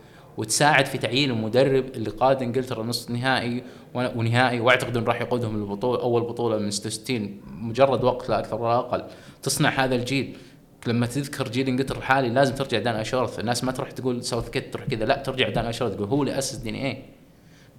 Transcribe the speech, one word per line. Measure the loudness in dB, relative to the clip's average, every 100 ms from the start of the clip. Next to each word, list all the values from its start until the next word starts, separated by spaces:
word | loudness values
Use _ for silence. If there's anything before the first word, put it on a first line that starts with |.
| -20 -20 -14 -8
وتساعد | -4 2 6 6 4
في | 0
تعيين | -2 0 2
المدرب | 0 2 4 4 4 0 -4
اللي | -6
قاد | 2 4 4
إنجلترا | 2 -2 -2 -4
نصف | -4 -6 -4
نهائي | -2 0 0 0 -4 -8 -16 -8 -4
ون-، | -2 0
ونهائي، | 2 4 4 4
واعتقد | 6 6 4 0
انه | 0
راح | 0
يقودهم | 0 0 0 -2
للبطولة، | -4 -2 0 0
اول | 2 2
بطولة | 0 -2 0 0
من | 0
ستة | -4 -6
وستين، | -6 -4 -4 -4 -8 -14
مجرد | -10 -6 2 4 4
وقت | 2 0 0
لا | -2
اكثر | 0 -2
ولا | 2 2
اقل. | 0 -4 -4 -14 -20 -10
تصنع | -4 2 2
هذا | 4 2 0
الجيل. | 0 -2 -2 -8 -18 -20 -20 -8 -2
لما | 0 0
تذكر | -2 -4 -4 -4
جيل | -2 0
انجلترا | 0 -2 -4
الحالي | 2 4 4
لازم | 4 4 2
ترجع | -2 0
دان | 0 -2
اشورث، | -2 0 -2 -2
الناس | -2 -2
ما | -2
تروح | -4 -6
تقول | -4 -2 -2
ساوث | -2 -4 -4
كيت | -6 -6
تروح | -8 -6
كذا، | -2 0
لا، | 0
ترجع | -2 0 0
دان | 0 -4
اشورث | -2 -4 -2
تقول | -2
هو | 0
اللي | 0 -2
اسس | -6 -6
دي | -8
ان | -6
اي. | -6 -6 -12 -20 -20 -20 -20 -20 -20